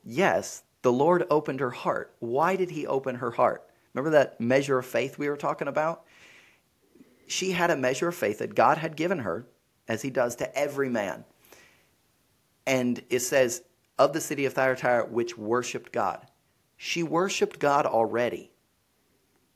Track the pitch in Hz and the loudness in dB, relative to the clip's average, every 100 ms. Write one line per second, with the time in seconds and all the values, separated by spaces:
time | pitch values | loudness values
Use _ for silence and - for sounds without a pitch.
0 | - 120 185 92 98 - - _ 127 123 | -8 0 2 2 -2 -10 -18 _ 2 4
1 | 151 175 - 151 - 131 127 123 180 - | 4 4 4 2 0 -4 -6 -4 -4 -4
2 | - _ 117 127 165 190 175 156 143 135 | -6 _ -4 0 0 0 -2 -4 -4 -2
3 | 135 120 123 120 120 - - _ _ - | -2 -4 -4 2 2 2 -8 _ _ -6
4 | 151 151 131 - 117 135 139 131 127 120 | 4 4 4 2 2 2 2 0 0 -2
5 | 127 - 143 143 156 151 147 139 156 165 | -2 -4 -6 -4 -4 -4 -4 -2 -2 -4
6 | - - - - - _ _ _ _ - | -12 -20 -20 -20 -20 _ _ _ _ -20
7 | - _ - - 185 175 170 147 127 135 | -20 _ -10 -4 -2 2 2 2 0 0
8 | 170 175 104 104 101 101 117 156 160 156 | -2 -2 -2 -2 -2 4 4 4 0 -4
9 | 170 180 104 90 123 _ _ _ - 113 | -2 -2 -4 -6 -8 _ _ _ -6 -4
10 | 139 131 120 117 131 135 143 135 135 117 | -2 -2 -2 -2 -6 -2 -2 -2 -2 -2
11 | 98 65 - _ _ - - _ _ _ | -4 -6 -12 _ _ -20 -20 _ _ _
12 | _ _ _ _ _ _ - 131 123 120 | _ _ _ _ _ _ -2 0 0 -2
13 | - 123 - 139 127 117 - _ _ - | -2 -2 2 4 2 0 -12 _ _ 2
14 | 143 156 - 143 135 139 131 127 123 120 | 2 2 -4 -2 -2 2 0 2 2 2
15 | 107 117 117 - 107 123 123 123 - 120 | 2 -2 -2 -4 -2 -2 -2 -8 -6 -2
16 | 98 - - _ _ _ _ - - 175 | -2 -4 -10 _ _ _ _ -14 -6 -4
17 | 160 160 190 - 202 - 147 143 143 117 | -2 0 -2 0 -2 0 2 2 2 2
18 | 113 113 120 90 - _ _ _ _ _ | 2 0 -2 -4 -10 _ _ _ _ _
19 | _ _ _ _ _ | _ _ _ _ _